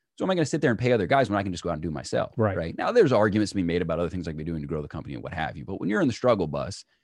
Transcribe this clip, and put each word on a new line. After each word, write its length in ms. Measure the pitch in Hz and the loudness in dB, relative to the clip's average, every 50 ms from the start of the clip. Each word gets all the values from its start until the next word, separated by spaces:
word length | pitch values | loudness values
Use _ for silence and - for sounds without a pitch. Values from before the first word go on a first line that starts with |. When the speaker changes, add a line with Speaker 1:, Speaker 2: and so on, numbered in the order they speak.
| _ _ _ | _ _ _
Speaker 1:
So 80 | - - | -4 -2
am 40 | 190 | 0
I 40 | 190 | 0
gonna 100 | 175 156 | 0 0
sit 160 | - - 156 | 0 0 2
there 80 | 151 135 | 2 2
and 80 | 110 98 | 2 2
pay 120 | 123 123 | 2 2
other 160 | 123 110 92 | 4 4 4
guys 220 | - 135 139 127 95 | 4 4 2 4 2
when 80 | 101 101 | 0 0
I 40 | 98 | -2
can 80 | 98 | -2
just 120 | 90 85 - | -4 -4 -4
go 60 | 87 | -4
out 40 | 82 | -4
and 80 | 76 | -4
do 60 | 82 85 | -4 -6
it 40 | 76 | -6
myself? 440 | 65 - - - 64 - - - | -6 -6 -4 -2 -2 -2 -2 0
Speaker 2:
Right. 180 | - 110 104 92 | 0 0 2 0
Speaker 1:
Right. 220 | 87 82 82 82 | 0 -4 -4 -4
Now, 140 | - - 170 | -4 -2 2
there's 200 | 226 247 196 139 | 4 6 6 6
arguments 400 | 123 104 107 110 92 107 104 95 | 6 6 4 4 4 2 0 0
to 40 | - | 0
be 80 | 101 90 | 0 0
made 180 | 85 82 87 | 2 0 0
about 180 | 87 82 80 82 | 0 0 0 -2
other 100 | 87 82 | -2 -2
things 180 | 87 92 82 | -4 -6 -6
I 40 | 85 | -6
could 60 | 78 | -6
be 60 | 76 78 | -6 -6
doing 180 | 85 85 78 | -6 -6 -6
to 60 | 71 | -6
grow 140 | 71 80 78 | -6 -6 -6
the 60 | 73 | -6
company 280 | 71 - 76 - 71 69 | -8 -10 -10 -10 -10 -10
and 80 | 57 53 | -10 -10
what 100 | - - | -8 -6
have 240 | 80 78 71 - | -4 -4 -4 -6
you. 80 | 73 69 | -8 -10
But 140 | - 98 - | -10 -8 -4
when 100 | - 180 | -2 -2
you're 120 | 208 208 | 0 2
in 60 | 175 | 2
the 60 | 127 110 | 0 0
struggle 340 | - - 123 117 98 85 | 2 2 4 4 4 2
bus 380 | 78 73 71 65 85 95 - - _ _ _ | -2 -2 -4 -4 -6 -8 -12 -16 _ _ _